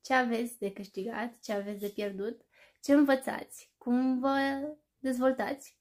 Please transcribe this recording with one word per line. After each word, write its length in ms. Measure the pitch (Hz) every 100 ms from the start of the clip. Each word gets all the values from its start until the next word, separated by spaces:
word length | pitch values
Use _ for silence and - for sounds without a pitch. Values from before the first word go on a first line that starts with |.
Ce 140 | -
aveți 440 | 262 247 233 240 -
de 140 | 202
câștigat? 640 | 196 190 - 190 226 233 -
Ce 120 | -
aveți 280 | 208 202 208
de 80 | 208
pierdut? 520 | 202 208 190 208 233 _ _ - _
Ce 100 | -
învățați? 800 | 285 285 269 - - - - - _
Cum 400 | - 247 262 254
vă 500 | 269 277 277 277 294 302 _ _
dezvoltați? 800 | 262 247 262 254 208 285 - _